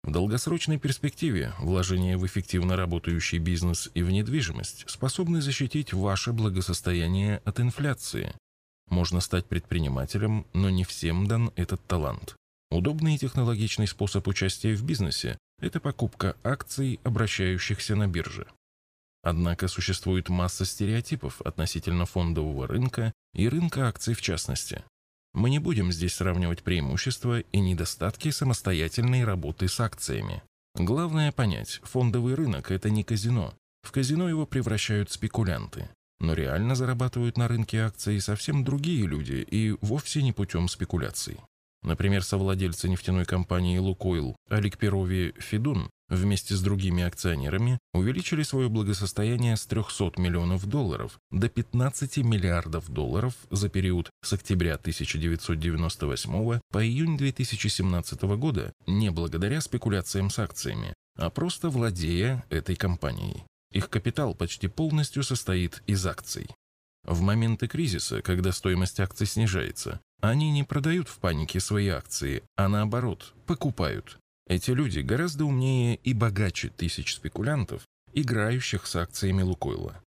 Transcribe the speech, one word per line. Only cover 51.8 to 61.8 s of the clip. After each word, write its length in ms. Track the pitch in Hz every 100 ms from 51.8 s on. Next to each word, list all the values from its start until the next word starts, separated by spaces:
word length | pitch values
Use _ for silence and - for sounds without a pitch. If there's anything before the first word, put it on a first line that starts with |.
| 131 - 135 -
миллиардов 680 | 117 107 90 85 82 82 80
долларов 460 | 71 67 82 123 - -
за 180 | 101 101
период 440 | 98 92 87 - _
с 80 | -
октября 460 | 98 - 92 85 76
тысяча 400 | 87 - 71 82
девятьсот 400 | 82 82 - 82
девяносто 480 | 82 80 82 -
восьмого 560 | 73 62 55 82 113 117 -
по 160 | 98
июнь 320 | 113 127 165 147
две 140 | 139
тысячи 340 | 127 127 107
семнадцатого 720 | 110 - 95 87 - - 95
года 380 | 104 156 104 53 -
не 240 | - 101 107
благодаря 500 | 82 82 82 101 151
спекуляциям 680 | - 123 113 98 - 98 98
с 80 | -
акциями, 560 | 98 - 65 52 50 - _ -
а 140 | 82
просто 400 | - 175 - 170
владея 760 | 131